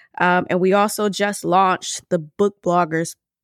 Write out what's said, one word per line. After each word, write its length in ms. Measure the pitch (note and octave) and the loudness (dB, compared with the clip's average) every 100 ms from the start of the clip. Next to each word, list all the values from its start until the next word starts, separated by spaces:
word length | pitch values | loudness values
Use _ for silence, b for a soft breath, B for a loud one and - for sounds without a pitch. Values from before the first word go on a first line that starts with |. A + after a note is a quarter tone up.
| B - | B -2
Um, 300 | F3+ F3+ - | 2 2 0
and 100 | F#3 | 0
we 140 | F#3 | 2
also 340 | G3+ G#3 - G#3 | 2 2 0 -4
just 360 | F#3+ G3+ G3+ E3 | -2 -4 -4 0
launched 640 | F3+ F#3+ F#3 - - - | 2 2 0 -4 -10 -4
the 100 | F3+ | -4
Book 420 | D3+ - G3+ - | -4 -2 -2 0
Bloggers 540 | F3 F3 E3+ D#3+ E3+ - _ _ | 0 0 0 -2 -4 -10 _ _